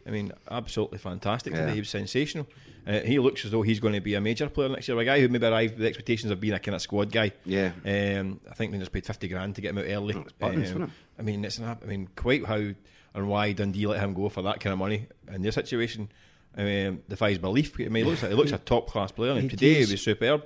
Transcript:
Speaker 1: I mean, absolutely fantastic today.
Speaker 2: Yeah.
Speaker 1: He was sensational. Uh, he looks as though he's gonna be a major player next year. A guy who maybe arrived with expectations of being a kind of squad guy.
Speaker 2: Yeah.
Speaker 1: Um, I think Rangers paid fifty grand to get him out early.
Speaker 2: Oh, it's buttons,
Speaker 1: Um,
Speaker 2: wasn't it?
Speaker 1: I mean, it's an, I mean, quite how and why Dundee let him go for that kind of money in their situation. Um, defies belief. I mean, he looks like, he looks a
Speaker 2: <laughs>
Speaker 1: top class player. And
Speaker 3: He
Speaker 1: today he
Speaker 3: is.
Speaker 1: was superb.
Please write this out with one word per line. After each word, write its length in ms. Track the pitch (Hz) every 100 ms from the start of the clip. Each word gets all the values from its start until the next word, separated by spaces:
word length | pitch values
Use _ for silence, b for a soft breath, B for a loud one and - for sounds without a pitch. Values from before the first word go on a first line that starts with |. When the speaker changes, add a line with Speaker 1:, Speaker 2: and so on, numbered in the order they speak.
| 110
Speaker 1:
I 40 |
mean, 200 | 104 101 - -
absolutely 480 | 120 110 - 107 98
fantastic 560 | 95 90 101 117 -
today. 140 | 80 78
Speaker 2:
Yeah. 60 |
Speaker 1:
He 60 | 107
was 100 | 107
sensational. 580 | 104 98 123 147 160 139 B B B -
Uh, 140 | 104
he 180 | - 139
looks 280 | 127 131 107
as 60 |
though 100 | 113
he's 160 | 107 107
gonna 220 | 113 104
be 120 | 104
a 80 | 101
major 260 | 104 117 147
player 200 | - 135
next 180 | 135 -
year. 100 | 117
A 60 | 117
guy 140 | 143
who 80 | 127
maybe 160 | 123 117
arrived 320 | 113 117 113
with 100 | 110
expectations 440 | - - 113 110
of 80 | 92
being 140 | 107
a 60 | 98
kind 160 | - 90
of 60 |
squad 300 | - 101 107
guy. 200 | 110 104 - 92
Speaker 2:
Yeah. 260 | 95 95 87 98
Speaker 1:
Um, 540 | 101 101 98 95 95 -
I 40 |
think 180 | - 110
Rangers 180 | 101 92
paid 160 | 98 -
fifty 220 | - 92
grand 280 | 92 98 101
to 60 |
get 80 | 98
him 60 | 101
out 60 | 82
early. 260 | 101 101 98
Speaker 2:
Oh, 60 |
it's 120 | -
buttons, 380 | - 117 170 95
Speaker 1:
Um, 100 | 90
Speaker 2:
wasn't 20 |
it? 120 | 90 B B -
Speaker 1:
I 40 |
mean, 220 | 107 101 104
it's 120 | -
an, 200 | 117 113
I 40 | 113
mean, 240 | 98 92 -
quite 300 | 120 143 98
how 100 | 107
and 720 | 104 98 - - _ 101 101
why 240 | 101 104
Dundee 340 | 98 101 98 104
let 120 | 98
him 120 | 98
go 160 | 92 101
for 120 | 98
that 160 | 95 95
kind 140 | 101
of 60 | 95
money 280 | 95 107 127 - -
in 100 | 95
their 100 | 101
situation. 580 | - - 120 113 107 104 b b b b -
Um, 440 | 101 101 98 90 -
defies 280 | 101 107 92
belief. 360 | 92 117 151 -
I 40 | 110
mean, 140 | 113 127
he 40 |
looks 120 | 160
like, 100 | 110
he 60 | 110
looks 140 | 147
a 60 | 101
Speaker 2:
<laughs> 20 |
Speaker 1:
top 280 | - 120 -
class 220 | 110 98
player. 200 | - 120
And 100 | 131
Speaker 3:
He 40 | 131
Speaker 1:
today 240 | 113 139 156
he 40 |
Speaker 3:
is. 100 | 110
Speaker 1:
was 100 | 98
superb. 440 | - 104 117 147